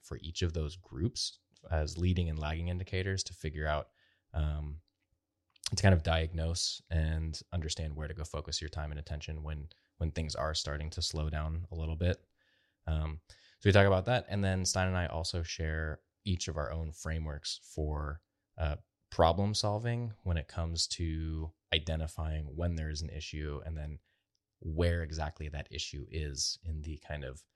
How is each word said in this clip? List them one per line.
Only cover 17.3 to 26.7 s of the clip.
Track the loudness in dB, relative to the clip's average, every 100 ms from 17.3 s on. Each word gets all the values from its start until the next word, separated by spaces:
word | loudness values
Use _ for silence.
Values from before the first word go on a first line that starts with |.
| -4 -6 -8 -8
for, | -4 -2 -2 -4 -6 _ _ _ -4
uh, | -2 -2 -8 _ -2
problem | 6 6 6 2
solving | 2 0 0 0 -2 -4 -4
when | 0 0
it | 0
comes | -2 -2 0 -2
to | 0 -2 0 -2 -4 -6 -8 0
identifying | 0 2 -2 -2 -2 -2 -2 -2 0
when | 0 0
there | -2
is | -4
an | -6
issue | -6 -8 -6 -4 -4 -6
and | -6
then | -6 -8 _ _ _ _ _ -10
where | -2 4 4 4
exactly | 0 -4 -4 -6 -6
that | -6 -6
issue | -8 -8 -8 -6
is | -4 -4 -2 -4 -4
in | -6